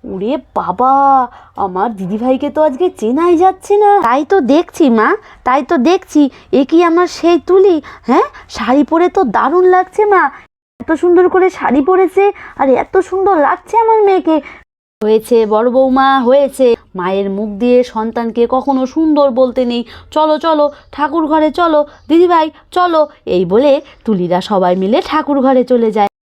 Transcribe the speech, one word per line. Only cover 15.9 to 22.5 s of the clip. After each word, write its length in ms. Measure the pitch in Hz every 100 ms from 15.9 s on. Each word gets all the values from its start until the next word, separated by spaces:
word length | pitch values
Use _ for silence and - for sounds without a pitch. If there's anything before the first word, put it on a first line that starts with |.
| 254 269 269
হয়েছে। 460 | 240 277 277 269 254 233 _
মায়ের 340 | 185 180 196 196
মুখ 180 | 196 214 202
দিয়ে 200 | 247 247
সন্তানকে 580 | 247 226 226 233 233 226 233
কখনো 320 | 262 262 262 254
সুন্দর 400 | 320 320 294 277
বলতে 320 | 240 254 247
নেই। 180 | 247 240 233 - -
"চলো, 240 | 302 311 302
চলো, 260 | 330 311 294 285 _
ঠাকুর 320 | - 294 330 311
ঘরে 240 | 311 311
চলো, 300 | - 339 302 294 - -
দিদিভাই, 400 | 330 349 339 320